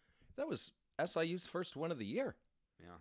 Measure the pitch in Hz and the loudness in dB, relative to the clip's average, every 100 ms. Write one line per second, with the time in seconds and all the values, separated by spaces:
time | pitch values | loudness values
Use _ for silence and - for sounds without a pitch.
0 | _ _ - - 311 226 - - _ - | _ _ -10 -4 0 0 -4 -10 _ -2
1 | 170 170 165 180 - 175 180 135 160 156 | 2 4 4 2 -2 -2 -2 -2 -2 0
2 | 101 156 262 - _ _ _ - 87 87 | 0 2 2 -2 _ _ _ -20 -16 -4